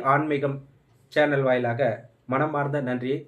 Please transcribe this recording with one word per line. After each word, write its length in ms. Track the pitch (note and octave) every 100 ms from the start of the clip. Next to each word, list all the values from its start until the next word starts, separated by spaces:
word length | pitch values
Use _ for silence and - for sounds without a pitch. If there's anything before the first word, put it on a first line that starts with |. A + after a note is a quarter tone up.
| C3+
ஆன்மீகம் 420 | C#3+ D3+ C#3+ C3+ C#3 - _ _ _ _
சேனல் 300 | - D3 C#3+ C3+
வாயிலாக 340 | B2+ B2 A#2 C3 G#2+ - _ -
மனமார்ந்த 500 | B2+ D#3 D3 C#3 D3 B2+
நன்றியை 280 | B2 B2+ C3+